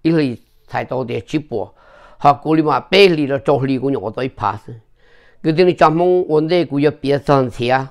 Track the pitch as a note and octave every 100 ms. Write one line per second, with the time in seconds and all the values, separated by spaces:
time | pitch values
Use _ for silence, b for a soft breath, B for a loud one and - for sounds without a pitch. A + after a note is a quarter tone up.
0 | D#3+ E3 C#3 A2+ _ _ _ B2 B2 C3
1 | A#2+ A#2+ - D#3 D3+ A2 F2+ _ b b
2 | b b C#3+ C#3 D3 D#3+ D3+ C3 - F#3+
3 | G3 D#3 C3+ C#3 - C#3 C3+ C3 C#3 B2+
4 | G2 A#2 C3 - G#2 G#2+ - A2+ _ _
5 | b b b b D#3 D#3 F3+ - D#3+ D#3
6 | F3+ F3+ F3 D#3 D#3 F3 C#3+ C#3+ D3 D3
7 | C3 C#3+ D3 C#3 B2+ - A#2+ C3 C3+